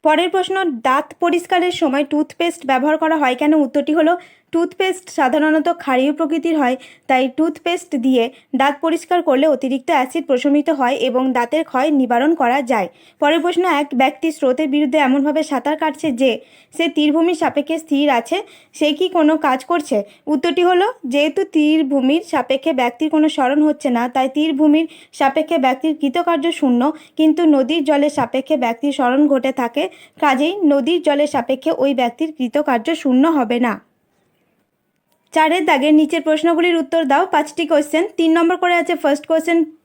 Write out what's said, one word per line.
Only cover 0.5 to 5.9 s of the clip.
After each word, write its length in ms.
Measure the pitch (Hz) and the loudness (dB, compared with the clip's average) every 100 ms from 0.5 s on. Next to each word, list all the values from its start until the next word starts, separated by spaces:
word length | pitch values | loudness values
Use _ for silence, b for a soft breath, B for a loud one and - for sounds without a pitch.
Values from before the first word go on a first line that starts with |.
| 381 370 240 254 | -2 -2 -2 0
দাঁত 200 | 269 302 - | 0 -2 -4
পরিষ্কারের 500 | 349 339 339 359 359 359 | -2 -2 0 0 0 -2
সময় 240 | 320 269 294 | -2 0 -2
টুথপেস্ট 500 | 302 302 - 339 339 262 | -2 -4 -2 -4 -4 -2
ব্যবহার 260 | 262 285 311 | 0 2 0
করা 120 | 320 320 | 0 0
হয় 140 | 269 247 | 0 0
কেন? 100 | 294 311 269 | 2 2 2
উত্তরটি 280 | 294 277 302 | 0 0 2
হলো 140 | 311 349 B B B | 2 0 B B B
টুথপেস্ট 520 | 330 349 - 381 370 - - | -4 -4 -2 -4 -4 -8 -2
সাধারণত 500 | 269 302 311 311 302 339 | 0 2 2 2 0 -4
ক্ষারীয় 320 | - | -2